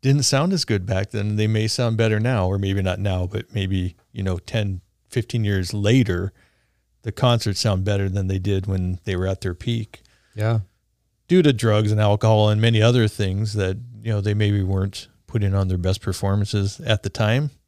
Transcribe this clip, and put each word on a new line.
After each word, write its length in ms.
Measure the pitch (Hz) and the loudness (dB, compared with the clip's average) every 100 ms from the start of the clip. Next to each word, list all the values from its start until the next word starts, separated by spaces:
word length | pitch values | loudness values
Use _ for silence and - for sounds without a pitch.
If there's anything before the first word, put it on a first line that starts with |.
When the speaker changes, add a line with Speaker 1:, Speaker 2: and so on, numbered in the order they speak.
Speaker 1:
didn't 220 | 131 143 | 2 2
sound 300 | 135 135 165 | 2 0 0
as 100 | 190 | -2
good 220 | - 104 92 | 0 -2 0
back 260 | 95 104 | -2 -2
then. 240 | 107 101 104 | -4 -2 0
They 120 | 107 | 0
may 200 | 110 110 | 0 0
sound 300 | - 120 110 | -2 -2 0
better 220 | 113 107 | 2 2
now, 260 | 113 127 92 | 0 0 0
or 100 | 98 | 0
maybe 240 | 98 95 | 0 0
not 180 | 92 92 | -2 -2
now, 260 | 98 92 90 | -2 -2 -2
but 260 | 101 - | -6 -6
maybe, 420 | 104 95 95 90 - _ | -4 -2 -2 -2 -8 _
you 100 | - | -6
know, 140 | 98 87 | -4 -4
ten, 420 | - 117 101 92 - _ _ | -4 -4 -4 -6 -12 _ _
fifteen 340 | - 113 117 | -6 -4 -2
years 300 | 104 98 90 | 0 0 -2
later, 580 | 104 101 131 110 90 92 _ _ _ _ _ _ _ | -2 2 4 4 0 -4 _ _ _ _ _ _ _
the 100 | 117 | -12
concerts 480 | - 127 120 113 95 | -2 0 2 0 -2
sound 240 | 113 95 | 0 0
better 240 | 98 101 98 | 0 -2 -2
than 200 | 95 92 | -2 -2
they 120 | 95 | -2
did 260 | 95 98 95 | 0 -2 -2
when 340 | 95 90 90 | -2 -2 -4
they 140 | - 92 | -6 -4
were 100 | 92 | -2
at 140 | 95 | -4
their 120 | 98 | -6
peak. 500 | 87 - 117 110 - _ _ _ - | -6 -6 -6 -6 -16 _ _ _ -6
Speaker 2:
Yeah. 240 | 107 113 98 _ _ _ _ _ _ | -2 -2 -4 _ _ _ _ _ _
Speaker 1:
Due 140 | 180 | 4
to 100 | 151 | 6
drugs 400 | 120 117 107 104 | 4 2 2 2
and 80 | 107 | 2
alcohol 500 | 107 104 113 110 107 | 2 2 4 4 4
and 120 | 107 | 4
many 200 | 117 113 | 2 4
other 260 | 113 123 110 | 4 4 2
things 440 | - 98 95 110 | 0 -2 -2 -4
that, 240 | 107 95 95 120 113 | -2 -2 -4 -10 -12
you 80 | 110 | -4
know, 100 | 107 | -2
they 120 | 101 | -2
maybe 300 | 104 104 101 | 0 2 2
weren't 460 | 95 95 98 - - _ _ | 0 0 -2 -6 -18 _ _
putting 260 | 117 101 | -2 0
on 140 | 98 95 | 0 0
their 100 | 92 | 0
best 240 | 90 95 | 0 -2
performances 800 | - 98 98 101 98 107 98 - | -4 -4 0 0 0 0 -2 -4
at 240 | 156 107 | -4 -2
the 60 | 98 | -4
time. 420 | - 107 120 147 _ | -2 0 0 -2 _